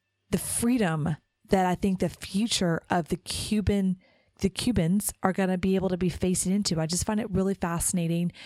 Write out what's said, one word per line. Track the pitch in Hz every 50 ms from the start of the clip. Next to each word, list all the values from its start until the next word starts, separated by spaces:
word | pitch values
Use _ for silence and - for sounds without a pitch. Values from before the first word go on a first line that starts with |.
| _ _ _ _ _ _
the | - -
freedom | - - - - 233 240 247 247 214 170 160 156 143 170 156 - _ _ _ _ _ -
that | - 190 185 180
I | 180
think | - - 196 190 180
the | 185 170
future | - - - - - 190 226 226 - - 196 170 165 - - _
of | - 175 160 -
the | 180 -
Cuban, | - - - - - - 214 208 196 202 202 202 190 190 185 185 - _ _ _ _ _ _ -
the | - 190
Cubans | - - - 247 233 190 165 165 185 208 - - - -
are | - 190 175
gonna | - 196 185 185 180
be | 175 190 190
able | 190 180 190
to | 185 175
be | 190 175
facing | - - - 185 185 - - 180 185
into. | 208 196 - 196 160
I | 160
just | 156 175 175 -
find | - 214 208
it | 240 -
really | 180 190 190 196 196
fascinating | - - 170 170 165 - - - 180 165 165 170 170 175 175 - - -